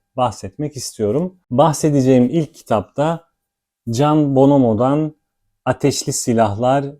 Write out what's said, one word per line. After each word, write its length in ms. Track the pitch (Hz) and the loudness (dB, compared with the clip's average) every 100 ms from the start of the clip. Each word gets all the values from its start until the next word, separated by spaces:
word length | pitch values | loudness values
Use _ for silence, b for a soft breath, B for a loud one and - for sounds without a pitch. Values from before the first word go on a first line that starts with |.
| _ 127 | _ -4
bahsetmek 600 | 123 - - - 147 131 | -4 -4 -14 -10 -10 -10
istiyorum. 600 | - - 104 127 180 - - | -12 -4 -2 -2 -4 -10 -6
Bahsedeceğim 800 | 123 160 143 156 143 131 131 123 | 0 2 2 0 2 4 4 4
ilk 220 | 165 147 | 0 -4
kitap 420 | - - 107 101 - | -8 -4 -4 -4 -4
da 360 | 156 165 _ _ _ _ _ _ - | -4 -4 _ _ _ _ _ _ -8
Can 460 | 113 147 156 143 135 | -2 2 2 2 4
Bonomo'dan 800 | 139 143 120 107 127 143 156 - _ _ _ _ | 4 4 2 2 0 0 -4 -8 _ _ _ _
Ateşli 480 | 131 131 143 131 - | -6 -2 -2 -4 -6
Silahlar 720 | 135 - 113 107 101 123 139 139 | -6 -2 0 0 0 0 0 -4